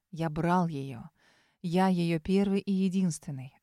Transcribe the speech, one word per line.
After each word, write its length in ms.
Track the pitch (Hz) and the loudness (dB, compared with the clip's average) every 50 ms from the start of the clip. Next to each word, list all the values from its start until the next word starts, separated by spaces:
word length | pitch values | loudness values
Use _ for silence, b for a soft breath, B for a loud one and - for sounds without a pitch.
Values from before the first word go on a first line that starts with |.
| _ _ | _ _
Я 180 | - 156 165 165 | -8 -6 -6 -4
брал 400 | 151 165 160 170 175 185 175 165 | -2 -2 0 2 2 2 2 0
ее. 360 | 156 139 135 135 127 113 - 165 _ b b b b b b b b b b | -2 -6 -8 -8 -10 -12 -14 -16 _ b b b b b b b b b b
Я 260 | 175 165 185 190 190 | 0 2 2 4 4
ее 320 | 185 175 175 170 170 160 | 4 2 2 0 0 0
первый 400 | - - 190 196 202 202 196 196 | 0 2 2 2 2 2 0 -2
и 100 | - - | 0 0
единственный, 840 | 196 190 190 190 175 190 185 175 156 - - - 143 131 127 135 _ _ | 0 2 2 2 2 2 0 0 -2 -4 -8 -10 -10 -10 -12 -14 _ _